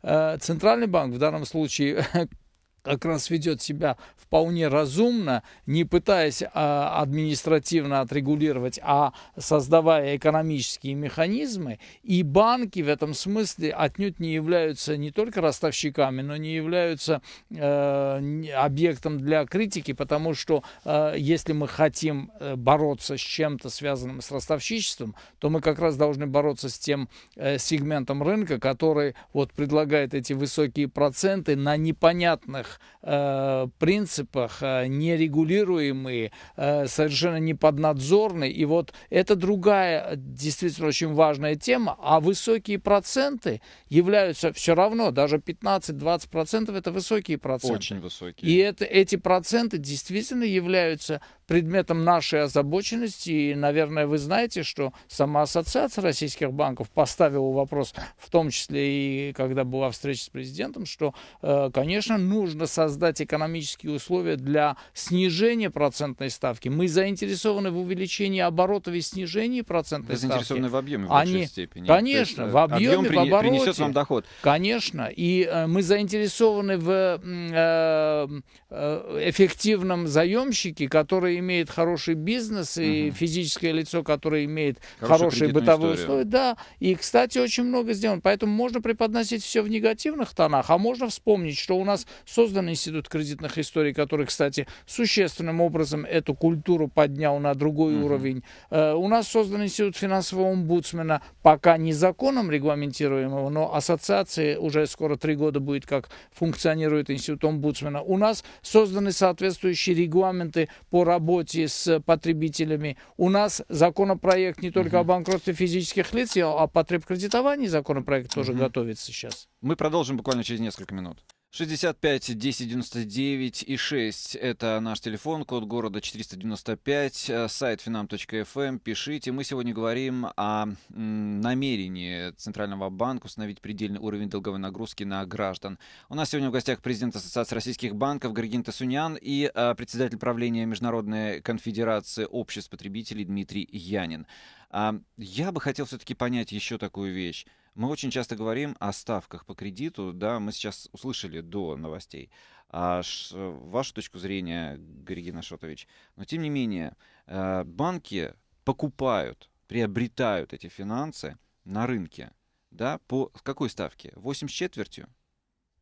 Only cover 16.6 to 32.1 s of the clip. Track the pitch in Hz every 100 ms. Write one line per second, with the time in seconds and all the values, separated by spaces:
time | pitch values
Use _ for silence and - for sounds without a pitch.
16.6 | 156 180 170 156 - 147 - - _ 165
17.6 | 143 143 143 139 139 139 139 151 156 139
18.6 | 143 139 165 139 160 147 135 156 139 185
19.6 | 220 185 147 135 139 151 160 151 - 151
20.6 | - - - 151 151 151 143 165 - 151
21.6 | 143 - 156 - 156 143 143 - 143 131
22.6 | 120 147 151 139 - 139 - - 156 139
23.6 | 131 - 147 139 127 131 - 139 - 151
24.6 | - 226 196 - 117 - - _ 147 160
25.6 | 160 151 165 139 151 139 147 139 147 135
26.6 | 135 - - 143 127 - - - 139 139
27.6 | - 160 143 151 127 143 147 214 185 131
28.6 | 135 131 160 151 143 - - 143 135 -
29.6 | 143 151 151 147 139 143 120 135 139 -
30.6 | 147 147 143 - 143 131 190 196 160 139
31.6 | 139 151 160 160 165